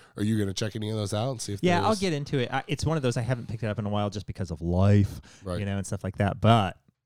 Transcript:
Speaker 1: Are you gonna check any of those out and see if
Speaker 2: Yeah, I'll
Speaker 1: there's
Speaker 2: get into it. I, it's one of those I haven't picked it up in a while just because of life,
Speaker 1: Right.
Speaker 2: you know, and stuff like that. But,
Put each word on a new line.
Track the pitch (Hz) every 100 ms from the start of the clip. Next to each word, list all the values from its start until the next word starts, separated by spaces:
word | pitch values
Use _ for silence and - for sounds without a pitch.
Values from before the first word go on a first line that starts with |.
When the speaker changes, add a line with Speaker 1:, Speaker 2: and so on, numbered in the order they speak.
| - -
Speaker 1:
Are |
you | 107 110
gonna | 98
check | 92 110 113
any | 107
of | 110
those | 101
out | 104 123
and | 120
see | -
if | 101
Speaker 2:
Yeah, | 175 175
I'll | 196
Speaker 1:
there's | 214
Speaker 2:
get | 185
into | 147 147 139
it. | 117
I, | 131 -
it's | 151
one | 147 160
of |
those | 127 123
I |
haven't | 117 123 -
picked | 110
it | 110
up | 104
in | 104
a |
while | 104 104
just | 98 -
because | - 87
of | 78
life, | 85 87 98 104 98 - - -
Speaker 1:
Right. | 95 90
Speaker 2:
you |
know, | 101 98
and | 95
stuff | 101
like | 95 -
that. | 101 95
But, | 107 117 92 - _ _